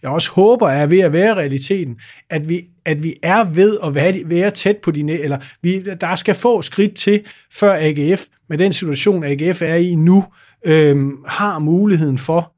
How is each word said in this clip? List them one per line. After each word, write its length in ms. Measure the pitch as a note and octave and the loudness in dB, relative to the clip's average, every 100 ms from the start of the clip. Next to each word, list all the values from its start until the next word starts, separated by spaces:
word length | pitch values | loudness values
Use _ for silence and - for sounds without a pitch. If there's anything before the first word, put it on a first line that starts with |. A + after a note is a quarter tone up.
jeg 80 | C#3 | -4
også 200 | D#3 - | -4 -2
håber 380 | - G3+ A#3+ G3+ | 2 4 4 2
er 180 | C#3 D3 | 0 2
ved 120 | F3+ | 4
at 140 | F3+ | 4
være 200 | D#3 G3+ G3+ | 2 2 0
realiteten, 600 | C#3+ C3+ C3+ G3 D3+ A2+ - - _ | -2 -6 -4 -4 -4 -10 -18 -20 _
at 200 | D#3+ D3+ | -8 -4
vi, 120 | F3 E3+ _ - | -6 -6 _ -6
at 180 | D3+ | -4
vi 100 | D#3+ - | -4 -6
er 200 | E3 G3+ | -2 0
ved 340 | G3+ D#3+ G3+ G#3 | 0 2 2 2
at 120 | F3+ C#3+ | -4 -2
være, 200 | E3 F#3+ D#3 | -2 -2 -4
være 260 | E3+ G3 | -2 -2
tæt 260 | G3+ F#3+ G#3 | -2 -2 -2
på 140 | - | -2
de 100 | D3 | -4
næ-, 220 | D3 D#3+ | -4 -4
eller 140 | C#3+ C#3 - _ | -4 -6 -8 _
vi, 220 | F3 F#3+ F#3+ F3+ | -4 -2 -6 -8
der 140 | E3+ F3+ | -4 -4
skal 200 | - F#3+ | -2 0
få 260 | A#3+ A3+ | 2 0
skridt 340 | C#3+ - G3+ - | -2 0 0 0
til, 260 | - G#3 G#3 - _ | 0 0 -2 -20 _
før 200 | - G3+ | 0 2
A 180 | F3+ D#3 | 2 0
G 280 | D3 D3 F#3 | 0 0 -2
F, 40 | - _ _ | -4 _ _
med 80 | D3+ | -2
den 160 | F#3+ | 0
situation, 500 | - F3 C#3 G#3 F#3 | 0 -4 -2 0 0
A 100 | D3 | -2
G 220 | C#3+ D#3+ F3+ | -2 -2 -2
F 60 | |
er 140 | E3 E3+ | -2 0
i 200 | F3 E3+ | 0 2
nu, 280 | E3 F#3+ F#3+ _ _ _ F3 | 4 4 2 _ _ _ 2
øhm, 460 | D#3 D3+ C#3+ C#3 C#3 - | 4 6 4 0 -6 -10
har 320 | - G#3 E3 | -4 -4 -2
muligheden 580 | D3+ E3+ G#3 F3+ D#3 C3 | 0 2 2 2 0 -2
for 340 | - E3 E3 | -2 -4 -4